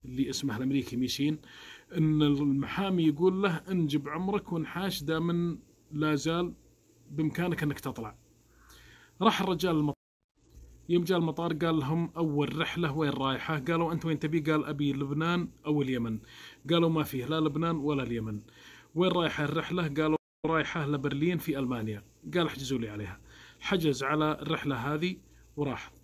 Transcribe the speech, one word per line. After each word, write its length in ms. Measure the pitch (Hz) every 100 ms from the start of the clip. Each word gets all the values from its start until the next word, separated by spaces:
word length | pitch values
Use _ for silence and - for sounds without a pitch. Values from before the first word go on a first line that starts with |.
اللي 260 | 127 127 135
اسمه 260 | - 139 107
الأمريكي 400 | 131 139 117 117
ميشين، 420 | 127 - 143 151 - - - - - 175
إن 260 | 156 151
المحامي 840 | 147 143 147 139 127 - 196 185 160
يقول 360 | 147 185 185
له: 140 | 196 165
"انجب 520 | - 185 156 147 139
عمرك 440 | 151 185 202 196
وانحاش، 500 | 170 156 170 190 185
دام 560 | 147 160 170 175 170 160 - _ _
لا 240 | 151 156
زال 400 | 151 156 165 175 - - _ _ _ -
بإمكانك 520 | 147 160 - 175 151
إنك 180 | 151 139
تطلع." 380 | - 123 110 - _ _ _ _ - - - - - _
راح 180 | 202 -
الرجال 360 | 190 180 185 165
المطار. 180 | 151 139 _ _ _ _ _ - - - -
يوم 160 | 175
جاء 140 | 170 180
المطار 340 | 165 147 170
قال 260 | 156 165 160
لهم: 320 | 135 165 165 -
"أول 420 | 160 147 143 139
رحلة 380 | 165 - 170 143
وين 140 | 151
رايحة؟" 480 | 135 135 131 - 156
قالوا: 340 | 131 165 165
"أنت 120 | 165
وين 140 | 165 151
تبي؟" 220 | 156 165
قال: 240 | 151 156
"أبي 280 | 147 143 147
لبنان 560 | 135 139 147 160 175 170 - 156
أو 160 | 151
اليمن." 360 | 131 127 117 110 - - - - -
قالوا: 180 | 170 170
"ما 140 | 160
فيه 240 | 147 135 123
لا 140 | 160
لبنان 360 | 156 147 170 165
ولا 260 | 143 143
اليمن." 380 | 123 117 110 107 - - - - -
"وين 160 | 156 185
رايحة 340 | 180 165 -
الرحلة؟" 440 | 147 151 - 180 165
قالوا: 280 | 139 156 156 _ _ 160
"رايحة 400 | 160 147 175 143
لبرلين 520 | 143 139 139 160 175
في 200 | - 139
ألمانيا." 460 | 131 123 110 104 - _ -
قال: 120 | 170 160
"احجزوا 320 | 131 131 131
لي 100 | 113
عليها." 320 | 104 104 90 - - - -
حجز 420 | - 196 160 127
على 360 | 135 151 156 147
الرحلة 520 | 147 156 151 131 123
هذه 220 | 151 175 185 - - - -
وراح. 360 | 139 117 - -